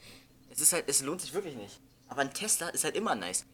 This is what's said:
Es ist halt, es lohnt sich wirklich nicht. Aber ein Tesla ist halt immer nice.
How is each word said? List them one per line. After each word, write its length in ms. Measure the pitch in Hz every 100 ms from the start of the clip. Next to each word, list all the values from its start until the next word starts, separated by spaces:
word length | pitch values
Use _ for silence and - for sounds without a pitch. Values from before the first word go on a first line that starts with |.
| - - - - -
Es 100 | -
ist 120 | 156
halt, 120 | 175 -
es 140 | -
lohnt 180 | 135 180
sich 140 | -
wirklich 220 | 170 185 127
nicht. 240 | 98 - - _ -
Aber 120 | 139
ein 100 | 139
Tesla 360 | - 208 - 170
ist 160 | -
halt 100 | 156 -
immer 180 | 208 123
nice. 280 | 90 - -